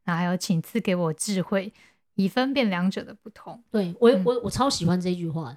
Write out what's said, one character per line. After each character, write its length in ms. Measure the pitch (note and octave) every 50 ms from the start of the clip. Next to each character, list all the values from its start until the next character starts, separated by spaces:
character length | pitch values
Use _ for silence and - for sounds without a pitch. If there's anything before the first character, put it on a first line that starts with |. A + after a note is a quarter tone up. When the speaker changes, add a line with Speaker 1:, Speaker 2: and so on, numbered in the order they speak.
| -
Speaker 1:
然 140 | - F3
后 20 | E3
还 40 | F3+
有 120 | F3 F#3
请 240 | F3+ - - F#3 E3
赐 200 | - - - A#3
给 160 | - - F3+
我 180 | F3+ F3 D#3+ D#3
智 260 | - - - G3+ F#3
慧， 320 | E3+ - G3 G3 F#3 G#3+ - _ - _ _ _ _ _ _
以 120 | - F#3+
分 240 | F#3+ - B3 B3+ C4+
辨 160 | C#4 C#4+ B3
两 220 | G#3 F#3 F3 F3+ F#3+
者 140 | - - -
的 100 | - G#3+
不 160 | - - A3
同。” 340 | - - - - - - - _
Speaker 2:
对， 260 | - G#3+ G3 E3+ F3 -
我， 100 | A#3+ A#3
Speaker 1:
嗯。 140 | C4+ A3+ F#3
Speaker 2:
我， 140 | A#3+ B3 - -
我 40 | G3
超 180 | - - B3
喜 160 | C#4 C4+ - E3+
欢 160 | E3+ F3 F3+
这 140 | F3 F3+ F3+
句 160 | F3 E3+ E3
话， 260 | C#3+ E3 D#3 A#2+ C3